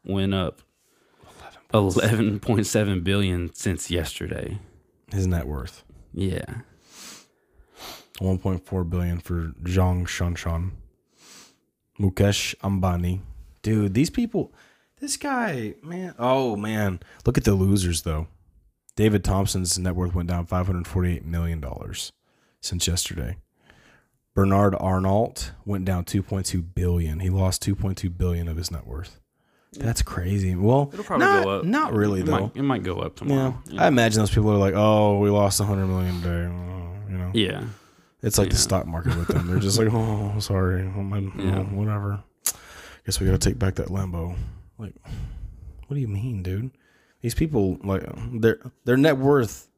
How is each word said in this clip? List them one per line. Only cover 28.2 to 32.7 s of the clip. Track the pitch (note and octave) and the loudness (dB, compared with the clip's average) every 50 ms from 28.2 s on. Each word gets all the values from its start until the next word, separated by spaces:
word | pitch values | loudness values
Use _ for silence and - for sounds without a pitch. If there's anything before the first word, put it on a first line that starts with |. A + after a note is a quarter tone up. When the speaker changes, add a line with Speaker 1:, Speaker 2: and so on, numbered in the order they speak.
| F2+ F2+ F2 E2+ E2+ E2+ | 0 0 0 0 -2 -4
Speaker 2:
of | D#2+ D#2+ | -4 -4
his | F2 - | -6 -6
net | F2+ D2 - G#1 | -8 -8 -10 -10
worth. | A#1+ D#2 F2 - - - _ _ _ _ _ _ _ _ _ _ - | -10 -10 -12 -12 -16 -20 _ _ _ _ _ _ _ _ _ _ -12
Speaker 1:
Yeah. | - - | -6 -4
Speaker 2:
That's | A2 A2+ - | -2 0 0
crazy. | - - - - F2 F2+ G2+ G2+ F#2+ F#2 F2+ | -2 -2 -2 -4 -2 0 0 0 2 0 0
Well, | F2+ G2 G#2+ B2 C#3 C#3+ C#3 - | 2 4 4 6 4 4 2 -4
Speaker 1:
It'll | F#3 G#3 | -10 -8
probably | - F#3 - E4+ G4 | -4 0 2 4 4
Speaker 2:
not, | G4+ G4 - | 4 4 4
Speaker 1:
go | F#3+ G3 G3 | 2 0 0
up. | - | 0
Speaker 2:
not | E3+ A3+ D4 D#4 - C#3+ | 0 0 0 0 0 2
really, | G#2+ G#2 G#2 G2+ F#2+ | 2 2 2 2 0
Speaker 1:
It | F2+ | 0
Speaker 2:
though. | E2+ D3+ A#2 | 2 2 2
Speaker 1:
might, | F#2+ A2 - | 0 -2 -4
it | - C#3 | -2 -2
might | C#3 | 0